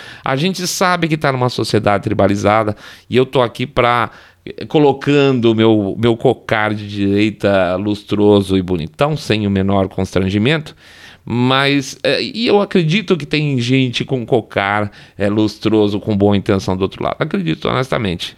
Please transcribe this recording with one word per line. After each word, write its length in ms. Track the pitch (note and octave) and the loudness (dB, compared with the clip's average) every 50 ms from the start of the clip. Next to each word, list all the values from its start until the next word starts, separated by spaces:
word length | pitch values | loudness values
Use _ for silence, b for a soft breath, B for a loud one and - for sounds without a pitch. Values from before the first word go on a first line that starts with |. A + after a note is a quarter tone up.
| B B B B B | B B B B B
A 140 | - C3+ C3+ | -4 -2 -2
gente 280 | D#3 F#3+ F#3 - F3+ | -2 -2 -4 -4 -6
sabe 440 | E3+ - - G3 F3+ F3+ F3 E3+ E3 | -6 -2 0 0 0 0 0 0 -2
que 80 | D#3+ D3+ | -2 0
tá 160 | D3+ C#3+ C3+ | 0 -2 0
numa 160 | B2+ B2 B2 | 0 -2 -2
sociedade 560 | - - A#2 - - A2 G2+ G#2 G#2 G2 - | -2 -4 -4 -2 0 0 2 2 0 0 0
tribalizada 720 | G#2+ G2+ G2+ G2+ F#2+ G2 G2+ G2 G2+ G#2 A2+ A2 G#2 G#2+ B B B B B B B | -2 0 2 2 2 2 2 2 2 2 2 2 0 -4 B B B B B B B
e 80 | G2+ B2 | 0 0
eu 80 | C3 | 0
tô 160 | C3 - C#3 | 2 2 0
aqui 260 | B2 A#2 - - B2+ C#3 | 0 0 -2 -6 -8 -4
pra, 420 | - C3+ A#2+ A#2+ A#2+ A#2+ A2+ - B B B B B B - | 0 0 2 2 2 0 0 -2 B B B B B B -18
eh, 200 | - - - - A2 | -16 -14 -14 -10 -2
colocando 840 | - D#3+ D3 C#3 C3 C3+ - C#3+ C#3+ C#3+ C#3 C#3 C3+ B2 A2+ A#2 | 2 4 4 4 2 2 0 2 2 4 4 4 2 4 4 2
o 40 | A2+ | 4
meu, 420 | A2 A2 A2+ A2 G#2+ G2+ G2 G2 - | 4 4 4 4 4 2 -2 -2 0
meu 160 | A#2+ A#2+ A#2 | 0 0 0
cocar 580 | A2+ - C3 A2 - - - A#2 A2 G#2+ G#2+ G#2+ | 2 2 0 0 0 -2 -4 -2 0 0 -2 -2
de 140 | G#2+ G#2 G2+ | -4 -8 -8
direita 880 | G2+ G2+ G2+ G2 G2+ G2+ G#2+ A2 G2 - - G2+ G2+ F#2+ F#2 F2 F#2 | -4 -2 0 2 2 2 2 0 0 -2 0 0 2 2 2 0 0
lustroso 800 | F#2 G2+ G#2 G#2 G2+ - - G#2+ G2+ G#2 G#2 G#2 G2+ G2 F#2 F#2+ F#2+ | -2 -2 -4 -4 -6 -6 -4 0 2 4 6 6 4 4 2 0 0
e 40 | |
bonitão, 560 | F#2 E2+ F#2 E2+ D2+ E2 - - C#3+ D3+ D#3 C#3+ | 0 0 -4 -4 -4 -6 -4 -2 -2 0 -2 -4
sem 280 | - - A2 G#2+ G#2+ | -2 -2 -2 0 0
o 60 | G2+ | 0
menor 380 | G2+ G2 F#2+ G2 G2+ G2 F#2+ F#2 | 0 0 0 2 2 2 0 0
constrangimento, 840 | - - F#2+ - - F#2 F#2+ F#2+ F#2+ G#2 G#2+ B2+ D#3+ D#3+ D#3 - - B B B B B B B B B B - | -2 -6 -6 -2 -2 -2 -2 0 0 0 2 2 0 -2 -4 -8 -18 B B B B B B B B B B -6
mas, 640 | A2 A#2+ B2 B2+ C3 C3+ C#3 C#3 C#3 C#3+ C3+ C#3 - - | -2 0 0 2 2 2 2 2 0 0 -2 -6 -10 -4
é, 220 | - C3+ C#3 F2 G#2+ | -2 -2 -2 -2 -2
e 240 | A2 - G#3+ A#3 - | -6 -6 -4 -2 2
eu 120 | - G3+ | 2 2
acredito 560 | G3+ F#3+ - G3 E3+ D#3 D#3+ A3 G3+ - F#3+ | 0 2 0 0 0 2 0 -2 0 -2 -2
que 80 | D#3+ C#3+ | -2 -2
tem 360 | D3 - D3+ D3+ D3 C#3 B2+ | -4 -4 -2 -2 0 -2 -2
gente 440 | A#2+ A#2+ C3 C3+ C3 B2+ A#2+ - B2 | 0 0 2 2 2 0 -2 -4 -4
com 220 | - C3+ B2+ A2+ | -4 -4 -6 -4
cocar, 640 | - C3+ A2+ G#2 - - G2+ G2 G2 G2+ G#2+ G#2 G2+ B B B B B | -2 -2 -2 -2 -2 -4 -4 -2 -2 -2 -2 -2 -4 B B B B B
é, 140 | B G2 G2+ | B -2 0
lustroso, 720 | G#2 A2 G#2+ G#2+ - - - A2 G#2+ A2 G#2 G2+ G2+ G2+ | 0 2 0 0 -2 -2 -2 2 2 4 2 2 0 -2
com 180 | - A2+ G#2+ G2 | -4 -2 0 2
boa 180 | G2+ G#2 G2+ | 4 4 4
intenção 400 | G2 F2+ - G#2 F#2+ - - F#2 | 2 2 0 0 0 0 -2 -2
do 60 | F#2 | -2
outro 220 | F#2+ F#2 - - - | -2 -4 -4 -4 -4
lado. 140 | - - - | -4 -4 -4
Acredito 480 | C#3+ D#3 - G3+ F3+ D#3+ D#3 D#3+ - - | -6 -4 -4 -4 -2 -2 -4 -4 -2 -4
honestamente, 680 | A#2 B2+ C3 - - C#3 A2+ G2 E2+ F2+ - - - | -2 -2 -2 -2 -4 -4 -2 -4 -4 -6 -8 -12 -12